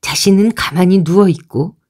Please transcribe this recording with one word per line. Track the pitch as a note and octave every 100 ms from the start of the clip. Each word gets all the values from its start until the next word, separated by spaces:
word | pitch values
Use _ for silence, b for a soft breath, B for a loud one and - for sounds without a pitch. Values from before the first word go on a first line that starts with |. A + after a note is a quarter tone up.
자신은 | - - G3+ G3 G#3+ A3+
가만히 | - D#3 F#3 F#3+
누워있고 | D#3+ F3+ G3 D#3 - A#2 E3 - _